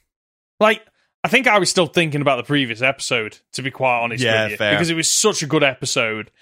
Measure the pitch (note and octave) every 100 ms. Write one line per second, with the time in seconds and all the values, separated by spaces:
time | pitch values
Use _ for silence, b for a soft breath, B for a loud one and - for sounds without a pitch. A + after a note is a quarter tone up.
0 | _ _ _ _ _ _ - A3 - _
1 | _ _ D#3+ B3 B3+ G#3 F3 - D#3+ -
2 | D#3+ C#3+ C#3 B2+ A#2+ C#3+ B2+ A2 C3 C3+
3 | - B2 G#2+ - _ - C3 - C3 A#2+
4 | A#2 A#2 A#2+ A2 G#2+ G#2 G#2+ G#2 E3 E3
5 | D#3 - G#3+ F#3 D3 D#3 C#3 B2+ C3 C3+
6 | A2+ A2 G#2+ _